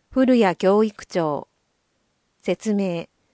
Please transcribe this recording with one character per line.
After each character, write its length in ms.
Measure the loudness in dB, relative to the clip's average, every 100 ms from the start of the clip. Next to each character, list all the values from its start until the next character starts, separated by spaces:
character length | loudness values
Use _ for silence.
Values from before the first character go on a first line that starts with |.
| _
古 260 | 0 2 4
谷 160 | 2 2
教 260 | 2 2
育 240 | 0 -4 -8
長。 400 | -4 -2 -4 -10 _ _ _ _ _ _ _ _ _
説 300 | -8 -6 -4
明。 340 | -4 -4 -6 -10 _ _